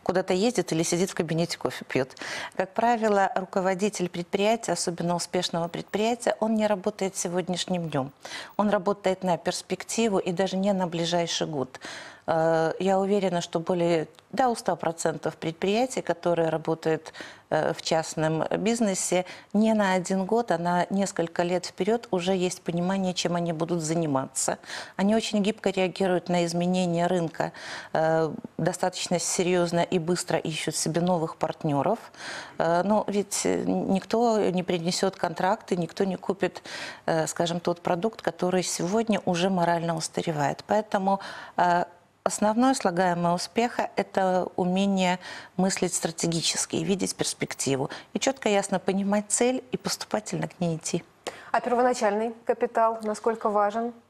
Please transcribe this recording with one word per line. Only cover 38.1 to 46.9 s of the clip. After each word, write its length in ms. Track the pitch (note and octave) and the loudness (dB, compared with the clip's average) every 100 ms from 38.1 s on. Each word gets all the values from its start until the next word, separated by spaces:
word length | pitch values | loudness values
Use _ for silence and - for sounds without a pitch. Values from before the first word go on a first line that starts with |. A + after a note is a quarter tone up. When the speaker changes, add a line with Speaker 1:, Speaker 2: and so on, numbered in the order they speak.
| - | -4
Speaker 1:
который 400 | - - F3+ F#3 | -6 -2 0 0
сегодня 580 | E3+ - E3 A3 A3+ G3+ - | 0 -2 0 0 2 0 0
уже 240 | E3+ F#3+ | 0 2
морально 460 | F#3 E3+ E3+ E3 D#3+ | 2 2 2 0 -4
устаревает. 640 | - - F3+ D3+ C#3+ - - | -4 -4 -2 0 0 -2 0
Поэтому, 500 | G#3 G#3+ G#3 F#3+ G3 - - - - | 0 0 0 2 0 -2 -14 -6 2
э, 280 | F3+ F3 - - _ _ | 4 4 0 -8 _ _
основное 500 | - - G#3 A3 C4 | -4 0 2 4 4
слагаемое 600 | C4 G3 F3 F#3 E3+ F3 | 4 0 2 2 2 2
успеха — 540 | F3 - - A#3+ - G#3+ - | 0 -2 0 0 0 -4 -2
это 500 | G3+ - F#3+ F#3 - - | -2 2 2 2 0 0
умение 640 | F3+ F#3 G3+ F#3+ F#3 F3+ - - - - | 0 2 2 4 2 0 -4 -16 -8 0
мыслить 360 | F#3+ - F3+ | 0 2 -2
стратегически, 840 | - F3 - E3+ E3 - - - - | -2 -4 -2 -2 0 -2 -2 -2 -2
видеть 400 | E3 | 0